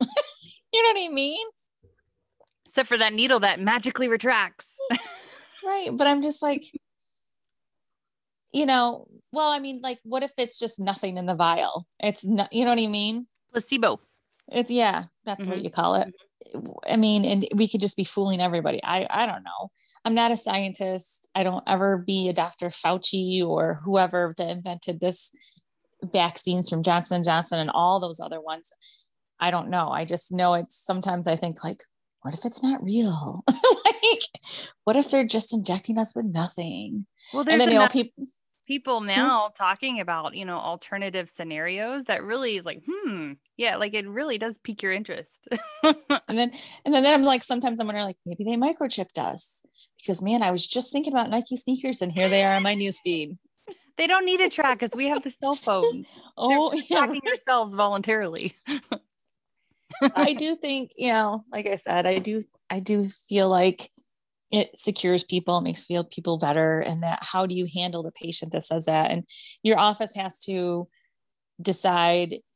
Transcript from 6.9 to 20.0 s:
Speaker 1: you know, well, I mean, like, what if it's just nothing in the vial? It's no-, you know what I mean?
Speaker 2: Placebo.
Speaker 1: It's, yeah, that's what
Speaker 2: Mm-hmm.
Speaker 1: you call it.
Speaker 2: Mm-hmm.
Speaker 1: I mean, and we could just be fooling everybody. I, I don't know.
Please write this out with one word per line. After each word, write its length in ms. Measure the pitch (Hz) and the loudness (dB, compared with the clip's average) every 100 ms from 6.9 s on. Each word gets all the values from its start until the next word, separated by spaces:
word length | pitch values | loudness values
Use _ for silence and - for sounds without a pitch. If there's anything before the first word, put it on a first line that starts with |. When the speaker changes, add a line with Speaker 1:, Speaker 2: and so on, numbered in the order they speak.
| _ _ _ _ _ _ _ _ _ _ _ _ _ _ _ _ | _ _ _ _ _ _ _ _ _ _ _ _ _ _ _ _
Speaker 1:
you 140 | 269 285 | 0 4
know, 400 | 254 240 - - - _ | 4 2 -2 -12 -20 _
well, 180 | 294 302 | 0 2
I 80 | 294 | 0
mean, 220 | 269 254 | -4 -8
like, 180 | 254 247 | -8 -10
what 200 | 220 254 | -6 -6
if 100 | 269 - | -4 -4
it's 200 | 240 - | -4 -4
just 220 | 226 214 | -6 -4
nothing 360 | 190 196 190 180 | -4 -4 -4 -4
in 80 | 180 | -2
the 80 | |
vial? 520 | 170 170 170 - - - - | 2 4 2 0 -4 -10 -4
It's 240 | 208 202 | -4 -2
no-, 240 | 190 208 - | 0 2 2
you 140 | 226 | 0
know 60 | 240 | 2
what 80 | 233 | 2
I 80 | 220 | 2
mean? 400 | 208 208 233 247 _ _ | 0 0 -2 -8 _ _
Speaker 2:
Placebo. 480 | 233 - 262 220 107 _ _ _ _ - | -6 -2 2 2 0 _ _ _ _ -6
Speaker 1:
It's, 220 | 240 233 | -4 0
yeah, 340 | 240 220 180 175 _ | 2 2 0 -6 _
that's 220 | 214 196 185 | -10 -8 -6
what 100 | 180 | -6
Speaker 2:
Mm-hmm. 80 | |
Speaker 1:
you 60 | 175 | -4
call 240 | 175 170 190 | 0 2 2
it. 120 | 190 180 _ - - | 0 -8 _ -20 -14
Speaker 2:
Mm-hmm. 160 | - - - - | -12 -12 -8 0
Speaker 1:
I 80 | 220 | 4
mean, 280 | 214 208 | 4 4
and 220 | 196 202 - | 4 2 2
we 140 | 208 220 | 2 2
could 120 | 202 | 2
just 160 | 202 - | -2 -2
be 80 | |
fooling 360 | 185 - 196 185 | -2 -2 0 0
everybody. 420 | 180 170 156 - | 0 0 0 -2
I, 240 | - 185 - | -2 -2 0
I 180 | 208 233 | 0 0
don't 180 | 190 | -4
know. 260 | 175 95 196 _ _ _ | -10 -12 -12 _ _ _